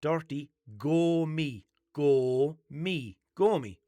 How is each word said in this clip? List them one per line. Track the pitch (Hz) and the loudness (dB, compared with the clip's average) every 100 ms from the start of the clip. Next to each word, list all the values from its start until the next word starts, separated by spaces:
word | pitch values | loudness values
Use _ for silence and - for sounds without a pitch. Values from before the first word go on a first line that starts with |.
Dirty | 147 165 160 143 143 _ - 107 | -2 -4 -4 -10 -10 _ -20 -8
Gomi. | 131 165 170 170 160 156 156 120 - _ _ | 0 2 2 2 0 -2 -4 -6 -16 _ _
Gomi. | - 147 135 127 127 139 160 _ 139 170 180 120 92 _ - | -2 4 4 4 2 0 -2 _ -8 -4 -4 -6 -14 _ 0
Gomi. | 196 208 120 90 | 0 2 -4 -14